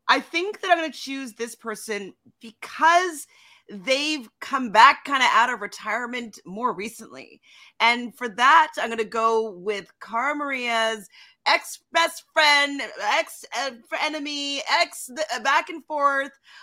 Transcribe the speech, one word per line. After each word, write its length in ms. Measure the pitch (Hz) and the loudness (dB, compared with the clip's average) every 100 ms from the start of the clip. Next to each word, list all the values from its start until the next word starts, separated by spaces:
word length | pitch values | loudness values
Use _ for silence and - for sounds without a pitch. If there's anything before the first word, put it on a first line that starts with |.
| - | 0
I 100 | 269 | 2
think 400 | - 339 392 - | 0 -4 -4 -4
that 100 | 370 | 2
I'm 80 | 339 | 2
gonna 120 | 320 | 2
choose 440 | - 269 269 254 | -8 -10 -8 -10
this 200 | 208 233 | -10 -10
person 600 | - 233 214 - 202 190 - _ _ | -10 -12 -10 -8 -8 -8 -16 _ _
because 880 | 226 - - - 320 349 359 294 - _ - _ - | -20 -18 -16 2 4 4 2 -4 -14 _ -20 _ -18
they've 560 | 202 185 269 302 302 220 _ | -10 -2 0 0 -4 -8 _
come 300 | - 262 240 | -4 -4 4
back 340 | 214 262 302 | 8 8 8
kinda 220 | - 269 240 | -2 0 4
out 220 | 214 247 | 4 2
of 80 | 226 | 0
retirement 800 | 202 - 208 226 240 247 226 - 180 | -8 -10 -6 -6 -6 -8 -10 -14 -14
more 260 | 202 240 | -4 -4
recently. 720 | 175 214 - - 131 - - _ - - - | -4 -8 -12 -18 -18 -20 -20 _ -20 -20 0
And 380 | 226 240 240 - | 2 2 -4 -8
for 100 | 240 | -8
that, 460 | 190 262 320 311 - | 2 6 6 4 -2
I'm 100 | 240 | -4
gonna 160 | 226 | -4
go 460 | 208 226 226 226 220 | -4 0 2 2 -2
with 420 | 180 196 202 175 _ | -6 -6 -6 -8 _
Cara 340 | 196 226 269 | -8 -4 -2
Maria's 760 | 294 285 262 240 226 220 220 185 - - _ - | -2 -4 -4 -2 0 0 -2 -10 -20 -20 _ 0
ex-best 800 | 330 - - _ 330 330 - - | 0 -2 -16 _ 0 0 -2 -4
friend, 480 | 320 302 285 285 277 220 - 208 294 | 2 4 4 2 -2 -8 -6 -2 0
ex-, 260 | 311 - - | -2 -10 -10
uh, 180 | 233 269 233 _ | -6 -6 -8 _
fr-, 100 | 320 | -4
enemy, 600 | 302 311 294 285 285 277 - 311 | -4 -4 -8 -6 -6 -6 0 0
ex-, 300 | 339 - - | 0 -4 -12
th-, 120 | 254 311 | -8 -6
uh, 60 | 240 | -2
back 280 | 254 311 330 | 2 2 0
and 160 | 339 | -8
forth. 480 | - 294 285 277 277 - _ - | -8 0 2 2 -2 -10 _ -20